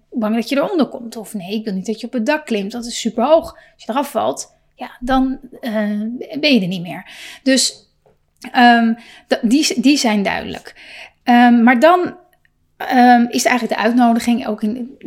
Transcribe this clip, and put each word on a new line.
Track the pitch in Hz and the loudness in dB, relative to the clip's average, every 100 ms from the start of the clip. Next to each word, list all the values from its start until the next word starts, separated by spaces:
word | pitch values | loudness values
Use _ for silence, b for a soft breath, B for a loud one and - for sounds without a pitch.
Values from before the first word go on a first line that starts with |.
| _ | _
bang | 269 214 | -6 -2
dat | 226 220 | -2 -2
je | 277 | -2
eronder | 349 359 247 | -2 -2 -2
komt." | - 233 233 | -6 -14 -14
Of, | 196 | -12
"Nee, | 208 175 | -12 -8
ik | 220 | -8
wil | 214 | -6
niet | 190 185 | -6 -6
dat | 214 | -8
je | 233 | -8
op | |
het | 254 220 | -6 -2
dak | 302 - | -4 -4
klimt, | 208 196 | -6 -6
dat | 240 | -10
is | 233 - | -12 -8
superhoog. | 233 - 262 320 330 | -6 -2 2 2 0
Als | - _ _ | -12 _ _
je | - | -8
eraf | 247 - | -6 -4
valt, | 220 247 277 - _ _ | -4 -4 -6 -12 _ _
ja, | - - - | -20 -18 -10
dan, | 247 262 262 262 - - | -2 0 0 -4 -14 -14
eh, | 247 214 208 208 220 247 - 277 | -6 -4 -2 -4 -6 -10 -12 -4
ben | 302 | 0
je | 247 | 2
er | 180 | 0
niet | 185 | -6
meer." | 175 151 - B B B | -10 -14 -16 B B B
Dus, | 262 262 - - _ _ _ _ _ _ - | 0 0 0 -8 _ _ _ _ _ _ -6
ehm, | - 240 233 226 226 B B B | 4 6 6 2 -2 B B B
d-, | - | -2
die, | 214 277 302 - | 2 2 0 0
die | 254 285 | 2 2
zijn | 233 208 | 2 0
duidelijk. | 190 82 - - - - B B B B | -2 -4 -8 -12 -16 -20 B B B B
Ehm, | - 240 240 240 | 2 6 6 6
maar | 233 240 | 4 6
dan | 311 359 - - _ _ _ _ _ - - | 6 4 0 -8 _ _ _ _ _ -12 -2
ehm, | 254 247 240 240 | 4 6 6 4
is | 247 | 0
eigenlijk | - 247 220 - | 0 0 -2 -2
de | 214 | 0
uitnodiging | 240 240 233 240 233 - | 2 2 2 0 -2 -4
ook | 214 | -4
in, | 214 254 240 - | -4 -6 -10 -14